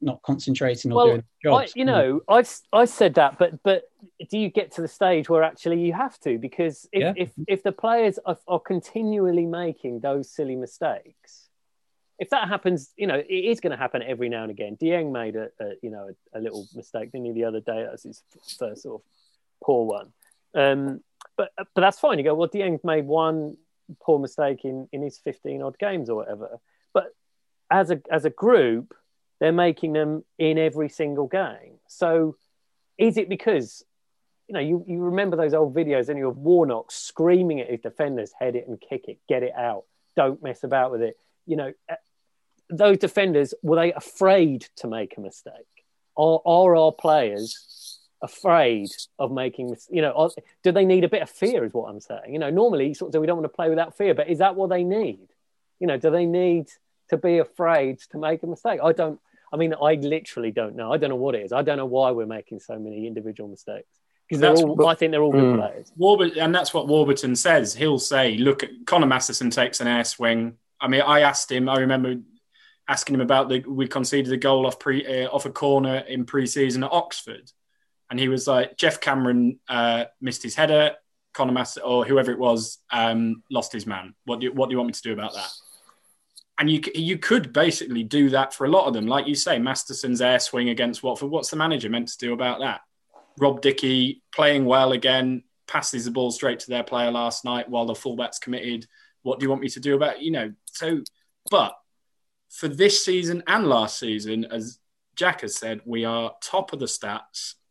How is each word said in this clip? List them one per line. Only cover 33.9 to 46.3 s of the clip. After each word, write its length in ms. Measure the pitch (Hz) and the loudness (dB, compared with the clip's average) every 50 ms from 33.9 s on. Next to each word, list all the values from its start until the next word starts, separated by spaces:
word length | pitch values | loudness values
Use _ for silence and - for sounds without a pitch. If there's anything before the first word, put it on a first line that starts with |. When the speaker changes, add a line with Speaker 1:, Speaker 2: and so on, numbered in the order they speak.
| _ _ _ _ _ _ _ _ _ _ _ - | _ _ _ _ _ _ _ _ _ _ _ -10
Speaker 2:
you 40 | 208 | -8
know, 60 | 165 | -6
you, 240 | 139 151 175 175 175 | -2 -2 -2 -2 -4
you 140 | 196 170 175 | -6 -6 -4
remember 380 | 180 180 175 196 202 190 170 160 | -4 -2 -2 -2 -2 -2 0 0
those 160 | 160 151 143 | 0 0 2
old 200 | 156 156 143 131 | 2 0 0 0
videos, 360 | 160 165 147 143 131 120 131 | -2 -2 0 0 0 -2 -2
and 100 | 147 143 | -4 -4
you, 80 | 135 131 | -4 -4
of 100 | 123 131 | -6 -2
Warnock 540 | 139 160 180 175 165 139 120 113 - - | 2 4 4 6 4 2 0 -4 -6 -10
screaming 720 | - - - - - - 160 175 180 185 180 170 156 135 | -14 -14 -14 -14 -6 0 2 4 4 4 4 2 -2 -4
at 80 | 120 123 | -4 -6
his 100 | 123 113 | -6 -8
defenders, 540 | - 113 - - 151 143 135 120 104 - - - | -8 -10 -6 -4 -4 -2 -2 -4 -6 -8 -8 -6
"Head 200 | 127 127 120 123 | -6 -4 -4 -4
it 100 | 120 135 | -8 -8
and 140 | 113 98 | -12 -14
kick 260 | - _ 139 131 - - | -12 _ -10 -10 -10 -12
it, 120 | 113 - _ - | -18 -18 _ -4
get 140 | 135 127 123 | -2 -2 -2
it 120 | 123 - | -4 -6
out, 300 | - 123 120 107 98 - _ _ _ _ _ _ 170 | -6 -6 -6 -6 -8 -10 _ _ _ _ _ _ 0
don't 260 | 139 135 135 - 151 | 0 0 0 -4 -8
mess 220 | 135 120 - - | -10 -10 -10 -6
about 260 | 131 135 135 127 127 | -2 0 0 0 0
with 100 | 127 113 | 0 -2
it." 160 | 117 110 113 - _ _ _ _ _ | -4 -4 -4 -10 _ _ _ _ _
You 100 | 175 160 | -6 -4
know, 180 | 151 139 131 - - _ - | -4 -4 -6 -10 -14 _ -14
uh, 60 | 165 160 - _ _ _ _ _ _ _ _ _ _ _ _ _ | -14 -14 -14 _ _ _ _ _ _ _ _ _ _ _ _ _
those 280 | 170 160 208 202 196 185 | 0 4 6 6 6 4
defenders, 560 | 208 170 - 208 196 190 160 147 143 127 - - - | 2 0 0 0 0 2 2 2 2 0 -2 -6 0
were 140 | 156 165 165 | 2 2 4
they 160 | 165 170 170 | 4 2 0
afraid 760 | 147 - - - - 196 190 196 196 170 156 135 117 - - _ - | -2 -10 -14 -4 2 4 6 6 6 6 4 2 -2 -8 -14 _ -12
to 100 | - 120 | -10 -8
make 280 | 110 113 104 92 - - | -8 -8 -8 -8 -10 -14
a 40 | |
mistake? 320 | 101 95 - - _ - - - 113 _ _ _ _ _ _ _ _ _ _ - | -14 -16 -16 -18 _ -20 -20 -20 -20 _ _ _ _ _ _ _ _ _ _ 0
Are, 240 | 151 160 | 2 2